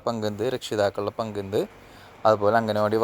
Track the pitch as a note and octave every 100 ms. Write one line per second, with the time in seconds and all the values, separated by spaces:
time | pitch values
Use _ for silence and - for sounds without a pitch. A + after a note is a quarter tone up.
0 | A#2+ A#2 G#2+ G#2 B2 B2+ - G#2+ G2+ G#2
1 | G#2 - A2 G#2 F#2+ A2 G#3 - - -
2 | - - A2 G#2+ G#2 A2+ A2 G#2 G#2 A2